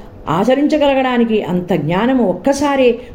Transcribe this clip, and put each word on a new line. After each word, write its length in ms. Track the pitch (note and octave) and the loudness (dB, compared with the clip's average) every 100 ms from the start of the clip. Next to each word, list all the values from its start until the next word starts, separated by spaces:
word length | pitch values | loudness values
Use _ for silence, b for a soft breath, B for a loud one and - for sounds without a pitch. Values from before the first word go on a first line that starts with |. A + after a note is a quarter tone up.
| B - - | B -12 -4
ఆచరించగలగడానికి 1120 | E3 A3+ C4+ D4 D4+ C#4+ C4+ C4 B3 A#3 G#3+ | 0 2 2 2 2 2 2 0 0 0 0
అంత 300 | - F3+ F3 | -2 -4 -2
జ్ఞానము 560 | E3+ D3 F3+ A#3 C4 G3+ | -2 0 0 0 2 0
ఒక్కసారే 680 | F3 C4+ C#4 C#4+ C#4 B3 A3+ B | 0 -2 0 0 2 2 0 B